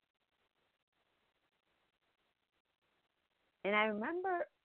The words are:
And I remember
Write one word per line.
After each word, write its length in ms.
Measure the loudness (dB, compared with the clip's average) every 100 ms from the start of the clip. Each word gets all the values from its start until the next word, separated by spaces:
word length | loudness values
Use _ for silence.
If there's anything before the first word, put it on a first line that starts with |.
| _ _ _ _ _ _ _ _ _ _ _ _ _ _ _ _ _ _ _ _ _ _ _ _ _ _ _ _ _ _ _ _ _ _ _ _
And 100 | 0
I 120 | 2 2
remember 600 | 0 -2 -2 -2 -2 -4 _